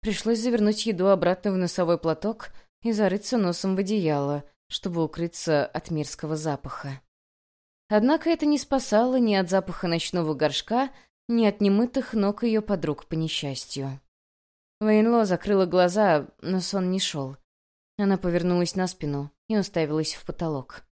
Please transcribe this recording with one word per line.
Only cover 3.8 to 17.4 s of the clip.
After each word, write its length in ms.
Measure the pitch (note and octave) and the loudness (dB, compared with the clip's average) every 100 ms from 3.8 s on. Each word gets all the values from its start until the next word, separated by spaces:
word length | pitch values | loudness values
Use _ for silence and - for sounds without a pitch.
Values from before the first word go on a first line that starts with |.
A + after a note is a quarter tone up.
одеяло, 640 | G3 G#3+ E3 D3 C#3+ D3 - _ _ | 0 0 2 0 0 -4 -8 _ _
чтобы 340 | - G3 E3+ | -8 -4 -2
укрыться 640 | D#3 - E3+ - - D3+ C#3 | -2 -2 -6 -4 0 0 0
от 240 | - - | -6 -6
мерзкого 460 | D#3+ D3 - D3+ D#3 | -6 -4 -6 -6 -4
запаха. 640 | D#3 C#3 - - C#3+ C3+ _ _ _ _ _ _ _ _ _ | -4 -6 -8 -12 -10 -12 _ _ _ _ _ _ _ _ _
Однако 420 | G#3+ A#3+ D#4 D#4+ | 2 4 2 2
это 160 | D#4+ D4 | 0 2
не 120 | D4 | 0
спасало 580 | - C4+ C4 G#3 B3 C4 | 0 -2 2 2 2 2
ни 180 | A#3 | 2
от 160 | G3 F3+ | 2 2
запаха 380 | F#3+ F#3 E3 F3 | 0 -2 -6 -2
ночного 460 | E3 - F3+ D#3+ | -2 -2 -2 -2
горшка, 560 | D3 D3 C#3 - A#3 C4+ - _ _ - | 0 0 -2 -2 -2 -2 -6 _ _ -2
ни 160 | A#3 A3 | 2 2
от 140 | G3+ | 2
немытых 540 | G3+ G3 B3 C4+ B3+ | 2 4 2 -2 -4
ног 300 | A3 G3+ G#3 | 0 0 0
ее 180 | A#3+ A3 | 0 0
подруг 440 | G#3+ G3 D#3 D3 - | -2 -4 -2 -6 -6
по 80 | |
несчастью. 840 | D#3+ D#3+ - C#3+ C3+ - - C3+ C3+ _ _ _ _ _ _ _ _ | -4 -4 -4 -6 -8 -8 -8 -8 -10 _ _ _ _ _ _ _ _
Вэйнло 440 | G#3+ G#3+ A3 A#3 | 2 4 6 4
закрыла 420 | G#3 F3 - G3+ F#3 | 2 0 2 2 4
глаза, 600 | F3 F3+ F#3 G#3 D#3 C3+ _ | 4 4 4 4 4 0 _
но 200 | D3+ F#3 | -4 -2
сон 300 | E3+ G3 F3+ | -2 -2 -2
не 100 | F#3 | -2
шел. 360 | - D#3 C3+ C3+ | -4 -4 -8 -10